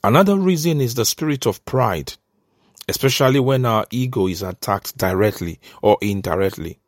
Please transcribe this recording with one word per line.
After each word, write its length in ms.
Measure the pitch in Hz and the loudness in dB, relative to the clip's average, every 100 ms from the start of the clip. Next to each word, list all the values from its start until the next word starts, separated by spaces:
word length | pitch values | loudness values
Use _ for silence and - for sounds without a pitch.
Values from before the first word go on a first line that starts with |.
Another 340 | 98 131 196 196 | 4 4 4 4
reason 420 | 185 175 165 151 | 2 2 0 0
is 140 | 127 | 0
the 100 | 120 | 0
spirit 420 | 110 - 156 143 120 | -2 -2 -2 0 -2
of 180 | 98 | -2
pride, 480 | - 131 117 87 69 - _ _ _ _ _ _ - | -4 -2 0 -2 -8 -14 _ _ _ _ _ _ -10
especially 520 | - 135 131 131 135 | -2 -2 2 2 2
when 260 | 127 135 123 | 2 0 2
our 200 | 110 104 | 0 -2
ego 380 | 117 127 123 95 | -4 -4 0 -2
is 120 | 87 | -2
attacked 560 | 92 90 - 98 - - | -8 -8 -4 -4 -4 -4
directly 640 | 95 92 104 - 85 80 - - | -2 2 0 0 -8 -10 -18 0
or 160 | 104 104 | 2 4
indirectly. 760 | 104 101 95 85 98 - 82 - | 2 -2 -2 -2 -2 -4 -12 -12